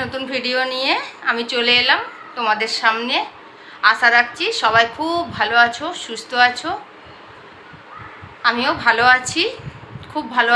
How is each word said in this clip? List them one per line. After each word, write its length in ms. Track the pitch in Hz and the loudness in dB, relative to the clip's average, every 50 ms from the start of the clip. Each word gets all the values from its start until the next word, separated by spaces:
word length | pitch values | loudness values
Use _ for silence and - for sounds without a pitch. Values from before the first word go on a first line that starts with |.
নতুন 200 | 254 247 254 262 262 254 | -6 -6 -6 -8 -8 -6
ভিডিও 260 | 269 254 - 247 254 254 262 254 | -6 -4 -4 -2 -2 -2 -2 -2
নিয়ে 200 | 262 254 269 285 359 508 - - - - - 262 | -4 -2 -2 -2 -2 -2 -4 -8 -14 -8 -4 -4
আমি 120 | 233 233 233 233 | -2 -2 -4 -4
চলে 200 | 254 240 233 240 247 247 | -2 -2 2 2 2 4
এলাম 180 | 247 262 302 403 453 - - - - - - | 4 4 2 2 0 -6 -12 -16 -18 -14 -8
তোমাদের 340 | 247 233 214 214 214 220 220 - - | -4 -2 0 0 0 -2 -4 -2 0
সামনে। 360 | - 226 220 226 240 247 285 359 - - - - - - - - - - - - - 208 | 0 0 0 0 -2 -2 -2 -2 -2 -4 -10 -18 -20 -20 -20 -20 -20 -20 -6 0 2 2
আশা 180 | 226 - 254 233 233 | 4 4 4 4 6
রাখছি 280 | 240 240 - - - 339 427 453 - | 4 4 2 -2 -6 -4 -4 -2 0
সবাই 220 | 247 220 220 226 233 233 - | 0 2 4 4 2 2 0
খুব 220 | - 311 330 339 339 339 226 208 | -4 -4 -2 -2 -2 -2 -4 -4
ভালো 200 | - 214 214 233 240 240 | -4 -2 2 4 4 4
আছো, 200 | 233 233 - 294 339 359 - - | 4 2 -4 -8 -8 -8 -8 -10
সুস্থ 260 | - 226 220 - - 254 247 247 247 | -12 -12 -12 -10 -4 0 2 2 2
আছো। 220 | 247 - - 320 381 427 - - - - - - - - - - - - - - - - - - - - - - - - - - - - - - - - - 240 | 2 -2 -6 -6 -6 -8 -10 -14 -20 -20 -20 -20 -20 -20 -20 -20 -20 -20 -20 -20 -20 -20 -20 -20 -20 -20 -20 -20 -18 -18 -18 -18 -18 -18 -20 -20 -10 -4 -2 0
আমিও 240 | 233 240 254 285 - - - | 0 0 0 -2 -2 0 2
ভালো 200 | 240 226 226 240 254 254 | 2 4 4 6 6 4
আছি, 260 | 254 254 - - 320 381 466 523 - - - - - - - - - - - | 4 2 -2 -2 -2 -2 -2 -4 -8 -12 -16 -16 -18 -18 -18 -18 -18 -14 -10
খুব 120 | - 302 269 240 240 | -8 -8 -8 -2 0
ভালো 160 | 247 233 233 240 | 0 2 4 6